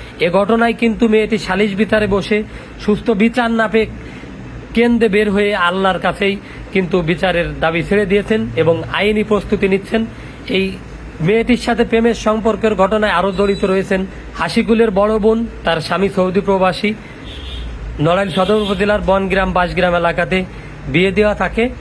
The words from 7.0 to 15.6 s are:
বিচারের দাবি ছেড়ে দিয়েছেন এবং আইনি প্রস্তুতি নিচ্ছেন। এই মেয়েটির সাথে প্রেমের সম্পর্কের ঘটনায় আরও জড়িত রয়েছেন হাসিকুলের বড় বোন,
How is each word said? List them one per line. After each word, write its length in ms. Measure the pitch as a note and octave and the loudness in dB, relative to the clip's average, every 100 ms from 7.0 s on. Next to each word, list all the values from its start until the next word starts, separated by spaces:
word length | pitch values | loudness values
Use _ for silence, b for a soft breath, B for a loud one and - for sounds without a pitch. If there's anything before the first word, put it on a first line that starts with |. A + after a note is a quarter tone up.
বিচারের 580 | D#3+ F3 F#3+ E3+ D#3 C#3+ | 0 0 0 0 -2 -2
দাবি 240 | E3 E3 | -2 0
ছেড়ে 220 | D3+ G3+ G3 | 0 0 2
দিয়েছেন 420 | G3+ G3+ A3 A3+ E3 | 0 2 0 0 2
এবং 280 | D#3+ E3 D#3 | 2 2 -2
আইনি 300 | D#3+ G3+ G#3+ | 0 0 2
প্রস্তুতি 440 | G#3+ G3+ - G3 F#3+ | 2 0 0 0 2
নিচ্ছেন। 380 | F#3+ F#3+ A3+ A3+ B B B - | 0 0 -2 -2 B B B -4
এই 240 | F#3+ F#3+ F#3+ - - - - | -2 -2 -6 -14 -14 -14 -4
মেয়েটির 360 | D#3+ A3+ A3+ A#3 | 0 2 2 2
সাথে 280 | - A3+ A#3 | 2 0 2
প্রেমের 280 | A3+ A#3 | 2 2
সম্পর্কের 600 | A3 G#3+ A3 A3 G3+ A3 G#3 | 2 0 0 0 0 0 2
ঘটনায় 380 | F#3+ G#3+ G#3 | 2 2 2
আরও 180 | F3 F#3+ | 2 0
জড়িত 320 | F3+ G3+ G3 | 0 0 0
রয়েছেন 420 | F#3+ F#3+ - F#3+ F#3+ B B - | 0 0 0 -2 -2 B B -6
হাসিকুলের 560 | E3 A#3 G3 A3 A3+ | -2 0 2 4 4
বড় 280 | F#3+ G#3 A3 | 4 2 2
বোন, 260 | G#3+ A3+ A3+ - | 2 2 -2 -4